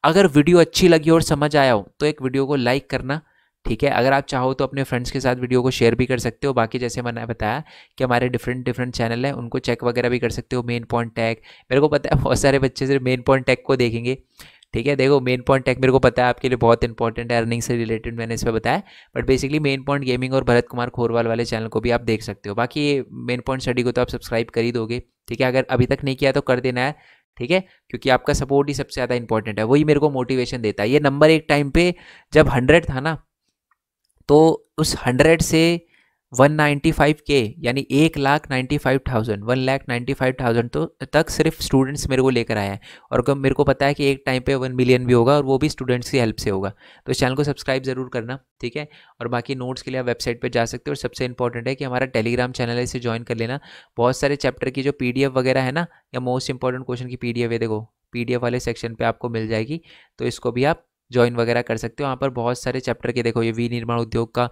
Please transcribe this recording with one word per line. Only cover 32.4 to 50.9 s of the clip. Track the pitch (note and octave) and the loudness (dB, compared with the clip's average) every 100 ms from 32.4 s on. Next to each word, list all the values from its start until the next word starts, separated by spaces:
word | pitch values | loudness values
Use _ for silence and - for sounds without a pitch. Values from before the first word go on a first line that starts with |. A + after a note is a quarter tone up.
| C#3+ | 6
हंड्रेड | B2+ B2+ E3 E3 | 4 4 4 4
था | C3+ | -4
ना, | D3 D#3 _ _ _ _ _ _ _ _ _ _ - | -6 -6 _ _ _ _ _ _ _ _ _ _ 4
तो | D3 D#3+ D3+ _ - | 6 6 4 _ -4
उस | D#3 - - | -2 0 -2
हंड्रेड | B2+ D3+ E3 | 4 4 4
से | - D#3+ E3 E3+ _ _ _ _ _ | 4 4 4 2 _ _ _ _ _
वन | B2 C#3 | 4 4
नाइंटी | D3+ D3 C#3+ E3 | 6 0 2 0
फ़ाइव | D#3 D3 D#3 - | 2 2 2 2
के, | C#3+ G#2+ - | 2 2 -4
यानी | A#2 C3 - | -4 -2 0
एक | C3+ D#3+ D3 | 2 2 2
लाख | C3+ D3+ - | 0 0 0
नाइंटी | B2+ B2+ D3 | -4 -2 -2
फ़ाइव | C3+ C3+ - | 0 0 0
थाउजेंड, | B2 A2 G2+ | -2 -2 -4
वन | G#2+ C3 | -2 -2
लाख | C3 C3+ - | 0 -2 -4
नाइंटी | A#2+ B2 | -6 -4
फ़ाइव | C3+ C3 B2+ | -2 -2 0
थाउजेंड | B2 A#2 A#2 | 0 0 0
तो, | D3 D#3+ _ - | -4 -6 _ -2
तक | D3 E3 | 0 0
सिर्फ | - D#3+ - | 0 -2 -2
स्टूडेंट्स | - C3+ C3 C#3+ C#3+ | 0 2 2 -2 -2
मेरे | C3 | 2
को | C3 | 2
लेकर | B2 A2+ A2 | 2 0 -2
आए | G2+ | -4
हैं। | G2 - - _ | -6 -14 -20 _
और | B2 | -2
कब, | A#2+ C#3 | 0 0
मेरे | C3+ | 0
को | C3 | 2
पता | C#3 C3+ C#3 | 0 2 0
है | |
कि | C#3+ | 2
एक | C#3 C3+ - | 0 0 -2
टाइम | B2+ | -2
पे | B2+ | -2
वन | C3+ C3 | -2 -2
मिलियन | B2+ B2 B2+ B2 | 0 4 4 4
भी | |
होगा, | A#2+ A#2 D3 | 4 6 4
और | |
वो | C3+ C3+ | 2 0
भी | D3+ | 0
स्टूडेंट्स | - B2+ B2 A#2+ | -4 -4 -4 -2
की | C3+ | 0
हेल्प | A#2 G#2+ | 0 -2
से | G#2+ | -4
होगा। | F#2+ G2 - - - - | -2 -4 -10 -20 -18 -8
तो | |
इस | B2+ | -2
चैनल | C3 | 0
को | C3+ | 0
सब्सक्राइब | C#3+ C#3 - C3+ | -2 -4 -4 -4
ज़रूर | C3+ B2+ B2 | -4 -6 -6
करना, | B2 A2+ C3+ _ _ | -8 -8 -12 _ _
ठीक | B2 D3 | -10 -8
है। | D3 - _ _ | -12 -18 _ _
और | A#2+ | -6
बाकी | B2 A#2+ | -6 -6
नोट्स | C3 B2+ C3 | -8 -8 -8
के | - | -8
लिए | C3 | -6
आप | B2 | -4
वेबसाइट | A#2 - A#2+ | -4 -4 -4
पे | B2+ | -4
जा | B2 | -2
सकते | A#2 B2+ - | -2 -4 -8